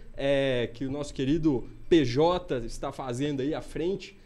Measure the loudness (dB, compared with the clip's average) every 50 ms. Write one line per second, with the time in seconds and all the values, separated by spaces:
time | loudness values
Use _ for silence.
0 | -16 -14 -10 -4 0 2 2 4 4 2 2 0 0 -2 -4 -6 -6 -4 -4 -4
1 | -6 -6 -4 -2 2 2 2 4 4 2 2 2 -2 -6 -12 -12 2 4 6 6
2 | 6 4 4 4 4 4 4 2 -2 -2 -4 -4 -4 -6 -8 -8 -8 -8 -6 -6
3 | -6 -6 -4 -2 -2 -2 -2 -2 -2 -2 -2 -4 -6 -8 -6 -4 -2 -2 -2 -4
4 | -6 -14 -18 -20 -20